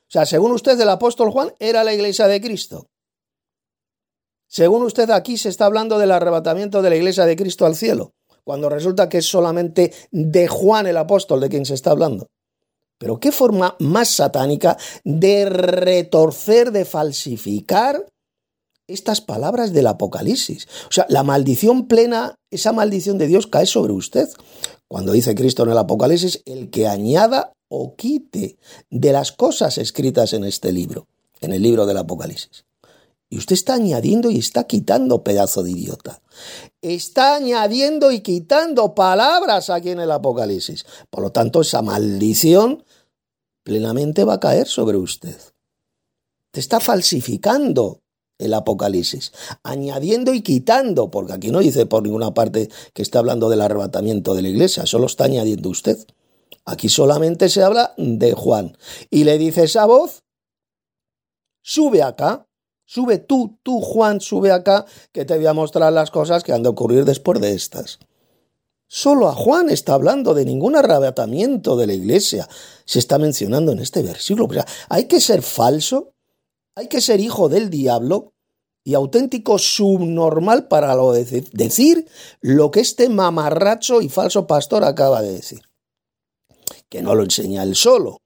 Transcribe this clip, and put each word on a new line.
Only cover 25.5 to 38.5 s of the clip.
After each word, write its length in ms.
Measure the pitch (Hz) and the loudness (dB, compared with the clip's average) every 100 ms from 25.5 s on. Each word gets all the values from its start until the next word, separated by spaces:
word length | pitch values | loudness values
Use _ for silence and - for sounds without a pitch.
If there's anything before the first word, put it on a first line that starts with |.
| - | 2
en 80 | 117 | 2
el 80 | 113 | 2
Apocalipsis, 640 | 101 110 127 170 180 - | 0 0 2 2 0 -6
"El 240 | - 131 120 | -12 -16 -10
que 180 | - 110 | -2 -2
añada 680 | 101 104 151 220 262 - _ _ | -2 0 2 2 2 -4 _ _
o 260 | 135 131 - | -10 -10 -8
quite 640 | 233 294 - - - - _ - _ | -4 -4 -6 -10 -10 -10 _ -20 _
de 220 | 123 139 | 0 2
las 200 | 139 139 | 2 -2
cosas 460 | - 254 - 220 - | -2 -2 0 -2 -2
escritas 560 | 117 - 135 135 113 | -8 -4 -2 0 0
en 100 | 110 | -2
este 280 | 101 - 92 | -6 -6 -4
libro", 340 | 92 87 - - _ _ _ | -4 -6 -10 -16 _ _ _
en 120 | 78 | -8
el 100 | 95 | 0
libro 240 | 107 117 101 | 2 2 2
del 100 | 98 | -2
Apocalipsis. 720 | 85 90 80 82 - - _ _ _ _ _ _ _ | -4 -8 -10 -12 -18 -20 _ _ _ _ _ _ _
Y 80 | - | -12
usted 160 | - | -2
está 200 | 190 - | -2 0
añadiendo 560 | 254 214 123 110 220 233 | -2 0 0 0 0 2
y 80 | 214 | -2
está 260 | - - | -2 -4
quitando, 600 | 240 214 - 107 262 120 | -2 -4 0 0 2 0
pedazo 380 | - 101 98 - | 0 0 0 -2
de 80 | 90 | -4
idiota. 500 | 90 73 - - - _ - - - - _ | -6 -8 -12 -16 -20 _ -20 -20 -20 -20 _
Está 540 | 170 175 - - 262 294 | -8 -8 -6 2 2 2
añadiendo 760 | 269 240 214 233 277 311 277 | 0 -2 0 0 0 2 2
y 80 | 247 | 2
quitando 760 | 202 175 160 | -2 -4 0